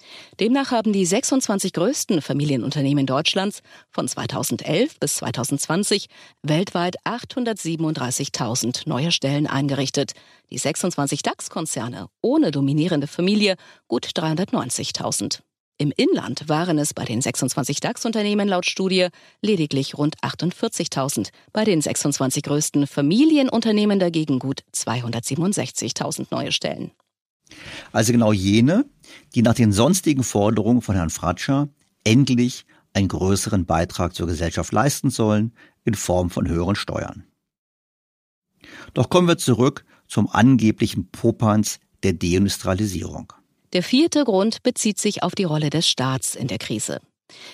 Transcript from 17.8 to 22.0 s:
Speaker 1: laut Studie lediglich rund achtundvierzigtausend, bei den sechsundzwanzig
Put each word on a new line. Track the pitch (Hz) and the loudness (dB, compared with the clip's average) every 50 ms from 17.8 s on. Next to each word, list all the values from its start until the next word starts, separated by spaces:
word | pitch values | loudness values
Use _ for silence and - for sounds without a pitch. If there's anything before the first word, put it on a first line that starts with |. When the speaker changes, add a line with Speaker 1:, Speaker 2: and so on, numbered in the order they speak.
| - 160 240 - - 233 220 220 208 208 208 208 202 | -4 -4 -6 -4 -6 -4 -2 0 0 0 0 0 0
Speaker 1:
laut | 202 190 180 180 | 0 0 0 -2
Studie | - - - 190 185 190 185 180 175 - - - - _ _ | -4 -4 -2 -2 2 2 2 2 0 -2 -10 -20 -20 _ _
lediglich | - 208 214 170 156 147 - 170 170 - - | 0 0 2 2 2 0 0 -2 -2 -4 -2
rund | - 147 156 - - - | -2 -2 -2 -2 -4 -8
achtundvierzigtausend, | 139 - - 151 180 - - - 226 - - 170 - - 147 131 131 - 117 98 - - _ _ _ - | -8 -6 -4 -4 -4 -2 -2 -4 -4 -4 -4 -6 -4 -2 -2 -2 -2 -2 -4 -6 -6 -10 _ _ _ -2
bei | 214 220 | 0 2
den | 220 185 156 | 4 2 2
sechsundzwanzig | 139 - - - | 2 0 -4 -2